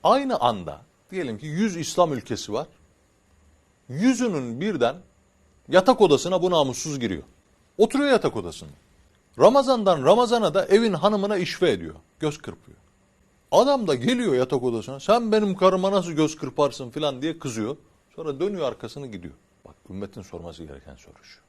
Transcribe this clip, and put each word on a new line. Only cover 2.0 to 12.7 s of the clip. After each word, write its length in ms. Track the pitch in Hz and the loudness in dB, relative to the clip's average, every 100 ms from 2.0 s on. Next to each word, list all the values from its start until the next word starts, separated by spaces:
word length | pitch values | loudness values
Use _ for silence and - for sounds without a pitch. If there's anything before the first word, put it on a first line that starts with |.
| 170 | 2
ülkesi 400 | 131 - 113 - | 0 -6 -8 -4
var. 140 | 107 160 _ _ _ _ _ _ _ _ _ _ _ - | -8 -8 _ _ _ _ _ _ _ _ _ _ _ -12
Yüzünün 720 | 131 240 233 240 160 123 117 | 0 2 2 -2 -2 -6 -6
birden 360 | 202 165 117 165 - _ _ _ _ _ - | -4 0 0 0 -18 _ _ _ _ _ 2
yatak 320 | 180 185 - | 4 4 6
odasına 420 | 196 139 175 185 | 6 4 2 0
bu 80 | 180 | 2
namussuz 500 | 170 135 120 160 139 | 2 0 -2 -8 -4
giriyor. 220 | 113 80 - _ _ _ _ - | -4 -6 -10 _ _ _ _ 0
Oturuyor 320 | 214 269 285 | 0 2 2
yatak 260 | 240 143 - | 2 0 -4
odasında. 360 | 87 - 151 139 _ _ _ _ _ - | -10 -12 -18 -20 _ _ _ _ _ 4
Ramazandan 680 | 175 269 262 247 190 165 | 6 6 2 0 2 2
Ramazana 500 | 135 220 240 233 196 | 4 4 4 2 0
da 120 | 170 - | 0 2
evin 260 | 208 226 | 2 4
hanımına 440 | 165 196 214 202 202 | 0 0 0 -2 -2
işve 340 | 180 - 175 | -4 0 0
ediyor. 240 | 98 80 76 _ _ | 0 -4 -14 _ _
Göz 180 | 156 147 | -6 -6
kırpıyor. 400 | - - - | -16 -16 -20